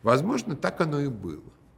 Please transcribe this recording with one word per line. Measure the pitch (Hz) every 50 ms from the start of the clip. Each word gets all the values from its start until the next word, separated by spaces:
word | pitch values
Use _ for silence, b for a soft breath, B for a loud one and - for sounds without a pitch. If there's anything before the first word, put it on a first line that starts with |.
Возможно, | - 110 123 135 156 214 285 247 226 220 151
так | - - 185 - -
оно | 175 156 147 143
и | 143 139
было. | 123 101 95 87 76 - - - - _ _ - _